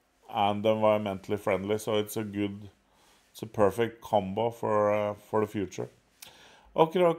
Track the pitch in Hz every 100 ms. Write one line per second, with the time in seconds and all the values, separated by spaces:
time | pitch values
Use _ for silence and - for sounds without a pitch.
0 | _ _ - 113 101 104 110 110 107 107
1 | 104 95 - 104 - 92 98 107 - 107
2 | 104 113 104 101 104 101 104 _ _ _
3 | _ _ _ - 113 - 98 113 117 117
4 | - 107 95 101 117 117 113 107 104 104
5 | 104 101 - 107 104 110 92 - 120 _
6 | _ - - - - - _ - 160 185
7 | 175